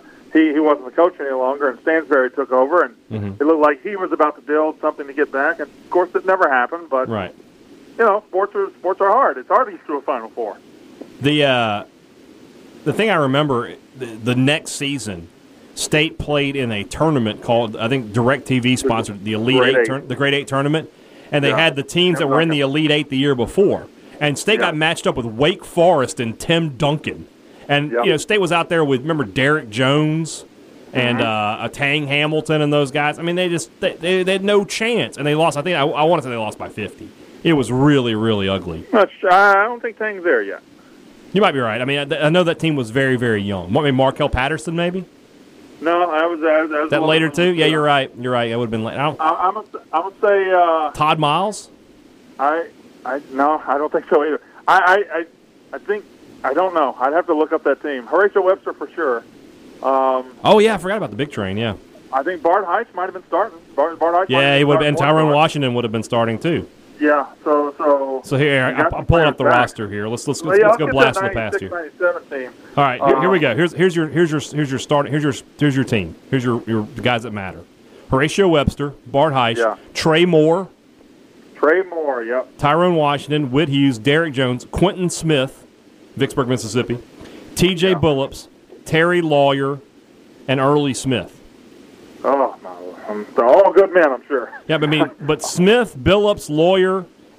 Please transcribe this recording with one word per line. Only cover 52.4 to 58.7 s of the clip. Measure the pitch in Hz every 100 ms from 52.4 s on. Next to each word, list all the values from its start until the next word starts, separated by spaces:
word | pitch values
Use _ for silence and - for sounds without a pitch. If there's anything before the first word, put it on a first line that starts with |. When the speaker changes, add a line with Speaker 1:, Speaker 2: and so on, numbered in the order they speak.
| 135 160 160 - - -
Speaker 1:
I, | - 135 139
no, | 131 143 151 -
I | 139
don't | 147
think | 170 -
so | 170
either. | 151 139 - - -
I, | 180 180 190 202
I, | 160
I, | 165 _ _ _ _
I | 135
think, | - 208 - - - -
I | 135
don't | 139 185
know. | 175 135 117
I'd | 131
have | 160 175
to |
look | 156 151
up | 156
that | 151 135
team. | 151 135 117
Horatio | 160 202 202
Webster | 185 190 -